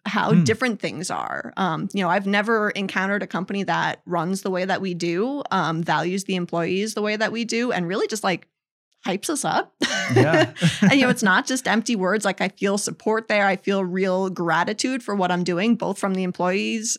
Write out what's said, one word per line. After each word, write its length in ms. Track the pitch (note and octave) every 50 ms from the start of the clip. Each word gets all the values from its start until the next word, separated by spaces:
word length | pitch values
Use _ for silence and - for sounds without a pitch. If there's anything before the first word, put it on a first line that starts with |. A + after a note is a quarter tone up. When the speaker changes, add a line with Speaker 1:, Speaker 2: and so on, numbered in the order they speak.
| _
Speaker 1:
how 260 | G3+ G3 G#3 F3+ -
Speaker 2:
Hmm. 100 | - F3 D#3+
Speaker 1:
different 360 | - F#3 - B3+ B3 G#3 -
things 300 | - E3 G2 C#3+ F3+ -
are. 420 | F#2+ D2+ A#1 - C2 C#2 - - -
Um, 320 | - F#3+ F3 D#3+ D3+ D3+ F#3+
you 100 | - G3+
know, 60 | F#3 E3
I've 180 | F3+ G#3 G3
never 440 | G3 G3+ G#3 G3+ A3+ A3+ A3 G#3 G#3
encountered 520 | - G3 G3 F#3 - F#3+ F#3 G3 G3+ G3+
a 40 | F#3+
company 360 | - - F3 F#3 - G3 G3+ F#3+
that 360 | F3 E3 E3 D#3+ D#3+ - - _
runs 360 | - F3 E3+ D#3+ F3 G3 F#3+
the 80 | - G3+
way 140 | F#3 F3+ F#3
that 160 | F#3+ F#3 -
we 140 | F#3+ F#3 F3
do, 480 | E3 E3+ F3 E3+ F3 A3 C4 C#4+ C#4+ - -
um, 320 | - F#3+ D#3+ D#3 E3 D#3+
values 420 | E3 - D#3 D3+ D#3+ F3+ F#3 G3 F#3+
the 100 | - F#3
employees 600 | F3+ F3 - - E3+ E3 D#3+ F3+ G3 G#3 A3 A3
the 80 | A3
way 140 | G#3 G#3+ G#3+
that 140 | G#3 A3 G3
we 120 | G#3+ A#3 A#3
do, 260 | - A#3 A3+ A#3+ B3
and 160 | - F3+ F3
really 200 | E3+ F#3+ A#3 A4 -
just, 160 | A3+ G#3 -
like, 240 | G3 F3 - - _ _ _ _ _ _ _ _ _ _ _ -
hypes 240 | A#3+ F3+ G3+ - -
us 140 | D#4 C4+ -
up. 300 | E3 E3 B3 - - _ _ - - - - - - A#2+
Speaker 2:
Yeah. 360 | A#2+ B2 D#3 E3 G#3 G#3+ - - - F3 D#3+
Speaker 1:
<laughs> 140 | - -
And, 120 | G#3 F#3+ C4
you 80 | C#4+
know, 60 | C4 B3
it's 120 | B3 B3
not 240 | A3+ F#3+ F#3 G#3+ C#4
just 220 | - B3+ B3+ - F#3+
empty 260 | G#3 A3 G#3+ - A#3+
words. 300 | G3 F#3 F3+ G3+ A3 G3+
Like, 160 | G3 F#3+ -
I 80 | F#3+ F#3
feel 300 | - - G3 G3 G3 G3+
support 500 | - G3 F3 - - A3 A3 A3 A3+ -
there. 180 | G#3+ G#3 G3
I 100 | G3 F#3
feel 280 | F#3+ - F#3+ G3+ G3 F#3+
real 460 | F3+ F3+ F#3+ F#3+ F#3+ F#3 F#3 F#3+ F#3+
gratitude 720 | F3 F#3 F3 E3 D#3+ E3 F3 - A3 - - B3+ C4 C4+ -
for 100 | - G3+
what 160 | G3+ F#3 F3+
I'm 140 | F3+ F3 F3+
doing, 320 | F#3 F3 E3+ G3+ A#3 A#3
both 220 | - F3 E3+ G3 -
from 160 | - G3 F#3+
the 80 | F#3 F#3
employees 720 | F3+ F3+ - F3 F3+ F#3 G3+ G#3+ A3 A3+ A3 G#3+ A#3 -